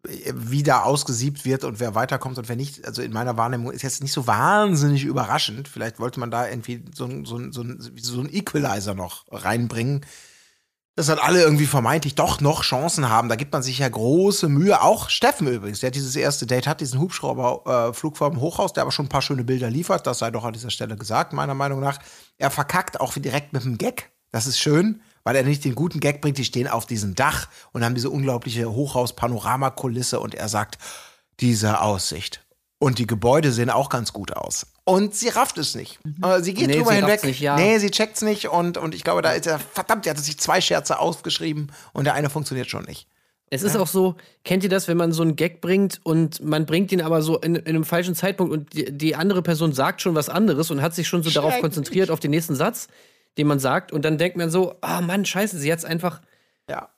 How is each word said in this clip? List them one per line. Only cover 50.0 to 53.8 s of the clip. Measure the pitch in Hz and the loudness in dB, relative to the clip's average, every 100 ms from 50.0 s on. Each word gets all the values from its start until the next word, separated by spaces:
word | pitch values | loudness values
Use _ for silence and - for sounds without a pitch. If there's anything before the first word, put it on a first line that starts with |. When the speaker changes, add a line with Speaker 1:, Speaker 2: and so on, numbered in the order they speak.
Speaker 3:
schon | 190 160 | 0 0
was | - | 0
anderes | 180 214 143 165 | 2 4 4 0
und | 143 | 0
hat | 160 170 | -2 -2
sich | 160 | 0
schon | 175 | 0
so | 160 | 2
darauf | 147 147 | 2 2
Speaker 1:
Schrecklich. | 247 165 | 2 0
Speaker 3:
konzentriert, | 151 139 190 190 | -2 -2 0 2
auf | 160 | 0
den | 143 | 0
nächsten | 156 165 135 | 0 0 0
Satz, | 180 - - - _ _ _ - | 0 -2 -14 -20 _ _ _ 0
den | 147 | 2
man | 143 | 4
sagt | 131 160 | 2 0